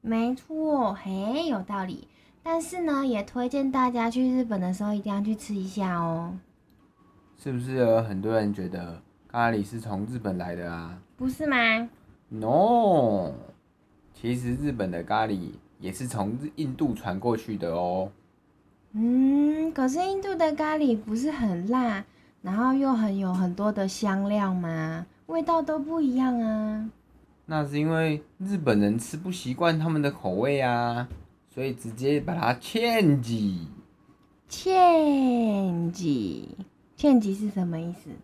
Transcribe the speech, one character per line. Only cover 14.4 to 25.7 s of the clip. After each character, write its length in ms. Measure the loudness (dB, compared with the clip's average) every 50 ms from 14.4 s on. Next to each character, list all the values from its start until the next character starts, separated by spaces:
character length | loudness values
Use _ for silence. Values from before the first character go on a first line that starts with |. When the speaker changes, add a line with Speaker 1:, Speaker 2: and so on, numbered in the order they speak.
| -2 -4 -4
Speaker 2:
日 160 | -2 -2 -4
本 180 | -2 -2 -4 -4
的 140 | -4 -6 -4
咖 240 | -2 0 0 0 0
喱 240 | -2 -4 -6 -8 -12 -14 _ _ _ _
也 120 | -10 -10
是 160 | -8 -6 -8 -6
从 240 | -4 -2 -2 -2 -4 -6
日-， 80 | -8 -10 -6 -6
印 160 | -6 -6 -2
度 220 | -2 -2 -2 -2
传 240 | -4 -4 -6 -6 -2
过 180 | 0 0 0 0
去 200 | -2 -6 -6 -4
的 180 | -4 -2 -2
哦。 360 | -2 -2 -2 -2 -2 -4 -6 -8 _ _ _ _ _ _ _ _ _ _ _ _ _ _ _ -4
Speaker 1:
嗯， 800 | -2 0 2 4 4 4 4 4 4 4 4 2 2 -2 -2
可 160 | 0 0 0 0
是 120 | 0 0
印 200 | -2 -2 -2 -4
度 140 | -4 -4 0
的 200 | 2 2 2 2
咖 220 | 0 -2 0 0 2
喱 180 | 2 2 2 2
不 180 | 0 -4 -4
是 140 | -2 -2 -2
很 400 | -2 0 0 0 0 0 -2 0
辣， 340 | 0 2 2 0 -2 -4 -6 -10 _ _ _ _ _ _ -6
然 100 | -4 -2
后 180 | 0 2 2 2
又 180 | 2 2 2 2
很 240 | 2 2 2 0 0
有 160 | 0 0 0
很 220 | 0 0 0 0
多 160 | 0 0 0
的 160 | 0 0 -2 -2
香 420 | -2 -2 -2 0 0 0 0 0
料 240 | 0 0 0 0 0
嘛， 540 | -2 -2 -2 -2 -2 -2 -4 -4 -6 -10 -12 _ _ _
味 160 | -4 -2 -2
道 220 | 0 2 2 2 2
都 160 | 0